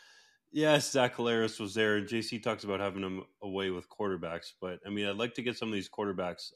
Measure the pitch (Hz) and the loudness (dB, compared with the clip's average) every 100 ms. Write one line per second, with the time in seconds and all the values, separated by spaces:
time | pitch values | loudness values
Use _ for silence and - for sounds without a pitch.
0 | - - - _ _ 151 156 143 - 135 | -20 -20 -20 _ _ 2 6 6 4 4
1 | - - 117 117 110 - 101 110 107 104 | 4 4 2 4 2 0 -4 2 4 4
2 | 98 113 107 113 120 107 101 98 101 95 | 2 -2 -2 -4 -2 -2 -2 0 0 -2
3 | 95 95 - - 104 95 95 90 - - | -4 -6 -10 -12 -6 -2 -2 -2 -8 -4
4 | 104 90 82 85 - - 92 87 101 104 | -2 -2 -4 -6 -10 -8 -8 -8 -6 -2
5 | 101 101 120 - 120 113 113 104 - - | -2 0 -2 -2 -4 -2 -2 -2 -4 -4
6 | 104 92 90 87 - | -2 0 -4 -4 -12